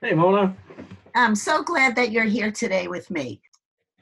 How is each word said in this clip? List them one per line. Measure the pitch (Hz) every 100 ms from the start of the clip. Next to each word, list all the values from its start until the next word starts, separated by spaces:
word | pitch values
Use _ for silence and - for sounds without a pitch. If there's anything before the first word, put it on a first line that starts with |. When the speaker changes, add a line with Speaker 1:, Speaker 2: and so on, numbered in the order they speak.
Speaker 1:
Hey, | 233 160
Mona. | 175 196 196 190 - - - - _
Speaker 2:
I'm | 233 240 208
so | - 311
glad | 294 339 262 233
that | 240
you're | 226
here | 220 202 214
today | 208 226 190 180
with | 175 -
me. | 175 127 113 _ _ _ _ _ _